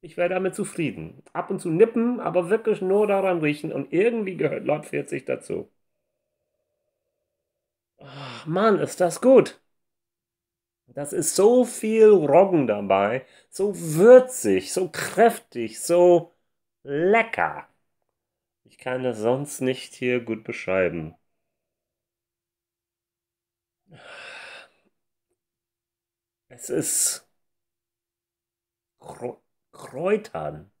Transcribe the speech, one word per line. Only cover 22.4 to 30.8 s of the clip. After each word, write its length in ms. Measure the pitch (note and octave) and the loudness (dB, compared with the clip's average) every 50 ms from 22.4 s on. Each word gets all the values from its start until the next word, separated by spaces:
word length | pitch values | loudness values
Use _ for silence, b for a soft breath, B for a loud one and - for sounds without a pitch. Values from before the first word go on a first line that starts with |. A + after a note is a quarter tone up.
| _ _ _ _ _ _ _ _ _ _ _ _ _ _ _ _ _ _ _ _ _ _ _ _ _ _ _ _ _ _ F3 B B B B B B B B B B B B B B B B B B _ _ _ _ _ _ _ _ _ _ _ _ _ _ _ _ _ _ _ _ _ _ _ _ _ _ _ _ _ _ _ _ _ | _ _ _ _ _ _ _ _ _ _ _ _ _ _ _ _ _ _ _ _ _ _ _ _ _ _ _ _ _ _ -20 B B B B B B B B B B B B B B B B B B _ _ _ _ _ _ _ _ _ _ _ _ _ _ _ _ _ _ _ _ _ _ _ _ _ _ _ _ _ _ _ _ _
Es 220 | B2+ A#2+ - - | -20 -18 -12 -6
ist 580 | - - - - - - - - - - _ _ _ _ _ _ _ _ _ _ _ _ _ _ _ _ _ _ _ _ _ _ _ _ _ _ _ _ _ _ _ _ _ _ _ _ | -6 -4 -4 -4 -2 -2 -2 -2 -4 -6 _ _ _ _ _ _ _ _ _ _ _ _ _ _ _ _ _ _ _ _ _ _ _ _ _ _ _ _ _ _ _ _ _ _ _ _
Krä-, 380 | - - - - A#2+ B2 - _ _ _ _ _ _ _ _ | -20 -20 -18 -14 -14 -14 -14 _ _ _ _ _ _ _ _
Kräutern. 1000 | - - - - B2+ D#3+ F#3 G#3 G#3+ G#3 - _ - D2+ D2+ D2+ D#2 D#2+ _ _ _ | -20 -20 -18 -12 -6 -2 -2 -2 -2 -2 -8 _ -10 -10 -10 -10 -12 -18 _ _ _